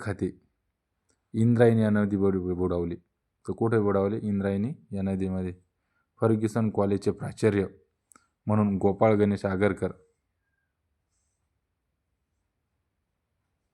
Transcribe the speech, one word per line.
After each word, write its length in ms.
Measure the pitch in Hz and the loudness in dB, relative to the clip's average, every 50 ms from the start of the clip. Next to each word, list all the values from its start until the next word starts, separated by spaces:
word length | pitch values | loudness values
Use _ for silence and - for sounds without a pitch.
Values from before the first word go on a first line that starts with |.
| - | -2
खाते 380 | 107 98 - 101 90 - - _ _ _ _ _ _ _ _ _ _ _ _ _ _ _ _ _ _ - | -4 -6 -4 -6 -6 -8 -12 _ _ _ _ _ _ _ _ _ _ _ _ _ _ _ _ _ _ -2
इंद्रायणी 500 | 113 113 120 120 113 120 117 113 113 110 | 0 2 2 4 6 6 6 6 4 2
या 80 | 107 | 2
नदीबरोबर 640 | 104 104 104 98 104 95 98 98 92 95 90 90 90 | 2 2 2 0 0 2 2 2 2 0 -2 -4 -2
बुडवले. 420 | 87 92 90 90 87 87 85 87 87 _ _ _ _ _ _ _ _ _ - | -2 -2 -2 0 -2 -2 -4 -6 -8 _ _ _ _ _ _ _ _ _ -10
तर 40 | 95 | -6
कुठे 260 | - 117 113 117 113 | -4 -2 0 0 2
बुडवले? 400 | 104 101 98 98 98 98 104 113 - | 2 2 0 0 0 0 -2 -4 -4
इंद्रायणी 500 | 107 101 98 98 98 98 98 104 123 160 - - _ 104 | -4 -4 -2 -2 -2 -2 -2 -4 -6 -8 -12 -14 _ -8
या 100 | 98 95 | -6 -4
नदीमध्ये. 520 | 95 95 92 95 92 92 92 90 90 92 - _ _ _ _ _ _ _ _ _ _ _ _ | -4 -4 -4 -4 -4 -4 -4 -6 -6 -8 -12 _ _ _ _ _ _ _ _ _ _ _ _
फर्ग्युसन 500 | 123 110 110 107 110 107 107 117 110 107 | 0 0 2 0 0 -2 -2 -2 -2 -2
कॉलेजचे 400 | 98 - 101 101 101 98 - 104 | 0 0 0 0 0 0 -2 -4
प्राचार्य 560 | 95 98 - 101 - - - 110 101 101 95 - - - _ _ _ _ _ _ _ _ _ _ _ _ _ | -4 -4 -8 -12 -6 0 0 2 2 2 -2 -4 -8 -16 _ _ _ _ _ _ _ _ _ _ _ _ _
म्हणून 300 | - 107 107 107 104 98 | 0 0 2 2 0 0
गोपाळ 380 | 92 92 101 95 95 113 110 110 | 0 0 0 2 2 4 4 4
गणेश 300 | 101 104 101 101 95 - | 4 2 2 0 -2 -2
आगरकर 480 | 98 95 92 104 101 95 - - 92 - - _ _ _ _ _ _ _ _ _ _ _ _ _ _ _ _ _ _ _ _ _ _ _ _ _ _ _ _ _ _ _ _ _ _ _ _ _ _ _ _ _ _ _ _ _ _ _ _ _ _ _ _ _ _ _ _ _ _ _ _ _ _ _ _ _ _ _ _ _ _ _ _ _ _ | -4 -2 0 0 0 0 -2 -6 -8 -8 -12 _ _ _ _ _ _ _ _ _ _ _ _ _ _ _ _ _ _ _ _ _ _ _ _ _ _ _ _ _ _ _ _ _ _ _ _ _ _ _ _ _ _ _ _ _ _ _ _ _ _ _ _ _ _ _ _ _ _ _ _ _ _ _ _ _ _ _ _ _ _ _ _ _ _